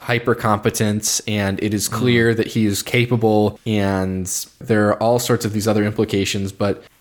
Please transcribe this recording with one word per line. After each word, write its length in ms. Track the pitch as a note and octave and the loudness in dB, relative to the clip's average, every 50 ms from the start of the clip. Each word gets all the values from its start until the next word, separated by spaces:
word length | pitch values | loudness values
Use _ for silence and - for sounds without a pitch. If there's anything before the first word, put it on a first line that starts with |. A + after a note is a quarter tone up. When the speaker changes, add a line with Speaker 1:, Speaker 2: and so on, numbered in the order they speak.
Speaker 1:
hyper 340 | - - B2 A#2 A#2 - A2+ | -4 -2 -2 -2 0 0 -2
competent, 840 | - - A2 G#2 G2 - A2+ - - A2+ G#2 G#2 G#2+ - - - - - - | 0 2 0 0 2 2 -2 0 0 0 0 0 -2 -2 -2 -4 -4 -4 -4
and 340 | G#2+ G#2 G2+ G2 G2 - - | -4 -2 -2 -2 -2 -2 -2
it 100 | G#2+ G#2 | -2 -2
is 160 | G#2 - - | -2 -4 -4
Speaker 2:
Mm. 40 | - | -4
Speaker 1:
clear 420 | A2 B2+ B2+ A#2+ A#2 A2+ A#2 A2+ | -2 2 2 4 4 4 2 2
that 140 | A2+ A2 - | 0 0 -2
he 180 | - A2+ A2 | 0 0 2
is 160 | G#2 G2+ - - | 2 0 -2 -4
capable, 760 | - - B2 A#2+ A#2+ B2 A#2 A2+ A2 G#2+ G#2+ G#2+ G#2+ G#2 - - | -2 0 0 0 2 0 2 2 4 4 4 2 2 0 -4 -4
and 600 | A#2 G#2+ G#2+ G2+ G2 G2 F#2+ F#2+ F#2+ F#2+ F#2+ F#2 F#2 - - - - _ - | -2 0 0 0 0 0 0 -2 -2 -2 -4 -6 -6 -6 -8 -8 -10 _ -12
there 280 | - B2 A#2 G#2+ G#2 G#2 | -4 0 2 2 4 2
are 80 | G#2 - | 2 2
all 200 | G#2+ A2+ A#2+ A#2+ | 2 2 2 2
sorts 240 | A#2+ - B2 A2+ - | 2 0 0 0 0
of 80 | A2 G#2 | -2 -4
these 160 | G#2+ G2 A2 | -2 0 0
other 160 | G#2 G#2+ G#2 | 2 2 2
implications, 680 | G#2+ G#2+ - A2 G2 - G2 G2 - - G#2 G2 F#2+ | 0 0 0 -2 0 0 -2 -2 0 -2 -4 -4 -6
but 320 | - - G#2+ G2+ - - - - _ _ | -4 -4 -2 -2 -4 -4 -8 -20 _ _